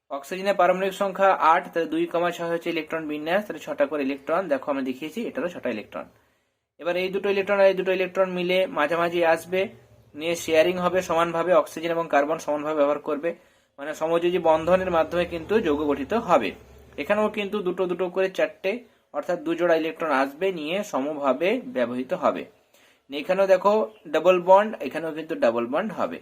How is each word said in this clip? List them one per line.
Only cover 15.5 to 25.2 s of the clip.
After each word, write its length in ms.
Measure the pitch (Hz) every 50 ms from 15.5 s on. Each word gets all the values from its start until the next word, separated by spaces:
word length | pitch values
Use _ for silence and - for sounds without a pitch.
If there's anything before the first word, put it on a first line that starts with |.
| 202 226
যৌগ 280 | - 160 147 143 156 147
গঠিত 260 | 139 131 135 - 208
হবে। 380 | 233 226 175 170 139 107 90 - - - - - - - - - -
এখানেও 320 | 147 - 208 214 214 214
কিন্তু 320 | 214 214 202 190 208 208
দুটো 240 | 185 180 180 190 185
দুটো 240 | 180 180 175 185 180
করে 200 | 180 190 190 185
চারটে, 500 | 185 - 156 - - - - 190 214 247 - - _ _ _ _ -
অর্থাৎ 260 | 147 143 - 180 160
দু 160 | 147 160 165
জোড়া 200 | 160 175 175 165
ইলেকট্রন 360 | 160 160 160 156 - 170 156
আসবে, 400 | 139 131 139 139 - - 185 196
নিয়ে 320 | 185 160 147 151 175 202 202
সমভাবে 800 | - - 135 135 147 156 143 143 139 127 139 170 190 233 262 -
ব্যবহৃত 480 | 127 123 127 120 117 123 127 127 - 180
হবে। 320 | 185 139 113 95 82 71 - _ _ _ _ _ _ _ _ _ _ _ - 139
এখানেও 340 | 147 - - 185 196 196 190
দেখো 420 | 190 180 180 202 208 220 - - - - - 160
ডাবল 340 | 151 156 160 180 185 180
বন্ড, 340 | - 190 190 196 214 220 - -
এখানেও 300 | - 131 - 156 165 160
কিন্তু 240 | 151 160